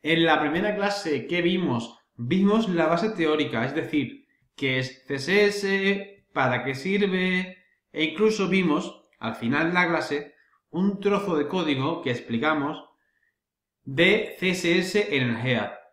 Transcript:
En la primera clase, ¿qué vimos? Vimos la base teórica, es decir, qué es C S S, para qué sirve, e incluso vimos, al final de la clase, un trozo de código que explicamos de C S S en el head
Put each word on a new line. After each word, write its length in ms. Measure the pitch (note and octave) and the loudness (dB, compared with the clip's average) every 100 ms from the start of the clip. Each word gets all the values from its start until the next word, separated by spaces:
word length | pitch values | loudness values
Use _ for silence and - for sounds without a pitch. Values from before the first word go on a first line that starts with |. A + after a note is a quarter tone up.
En 220 | D3+ E3 | 2 2
la 160 | E3 D3+ | 4 2
primera 380 | D3+ E3 G3 - | 2 0 -2 -2
clase, 500 | G3+ G3+ A#3+ A3 - | -2 -2 -2 -4 -2
¿qué 140 | F3 | 0
vimos? 580 | F3 F#3+ E3 A#2+ A2+ - _ - | 0 0 0 -2 -6 -16 _ -10
Vimos 540 | A#2+ F#3+ G3 A3 F#3 | -2 2 4 2 2
la 160 | E3+ D#3+ | 0 2
base 240 | E3+ - | 2 0
teórica, 560 | - D#3 D3+ C3+ A2+ B2+ | 0 0 0 0 -2 -2
es 100 | D3+ | -4
decir, 500 | C#3+ D3+ - - _ _ _ - | -2 -2 -4 -10 _ _ _ -6
qué 240 | C3+ C3 | -2 -2
es 240 | B2+ - - | -4 -10 -4
C 80 | C#3 | -4
S 300 | C3 G3+ G3+ | 2 4 4
S, 800 | G3+ G3 G3 G3 G3+ - - _ | 2 0 2 2 0 -4 -18 _
para 320 | D3 B2+ B2 | 0 0 0
qué 100 | A#2+ | -2
sirve, 920 | C3 F#3 G3+ G3+ F#3 F#3 F#3 F#3 - _ _ _ | -4 0 2 2 2 0 0 -2 -10 _ _ _
e 120 | D3 D#3+ | -4 -4
incluso 420 | D#3+ G#3+ G#3+ F#3 | 2 2 2 0
vimos, 560 | F#3+ F3 D3+ - - _ _ | 2 2 0 -2 -14 _ _
al 160 | A2+ A#2 | -8 -4
final 320 | A#2 C#3+ E3 | -2 0 2
de 60 | |
la 160 | F3+ F3 | 2 2
clase, 460 | D#3+ D3 D3 - _ _ _ _ | 0 -2 -6 -6 _ _ _ _
un 320 | E3 G3 G3 | 0 0 0
trozo 340 | G3+ G3 G3 D#3 | 0 0 0 0
de 140 | D3 | 0
código 520 | F#3 D#3+ C3 C#3 E3 | -2 0 0 -2 -2
que 100 | C3 | -4
explicamos 680 | A#2+ - A#2 D3+ D3+ C#3+ F3+ - _ _ _ _ _ _ _ _ _ | -4 -4 -2 0 0 -2 -6 -14 _ _ _ _ _ _ _ _ _
de 540 | - C3+ F3 G#3+ - - | -8 2 4 4 0 -4
C 120 | F#3 | -2
S 280 | F3+ E3+ F3+ | 0 2 2
S 380 | F#3 G#3 G#3 C#3 | 2 0 0 0
en 140 | B2 | -2
el 140 | A2 B2+ | -2 0
head 260 | A#2 G2 - - | -2 -2 -10 -20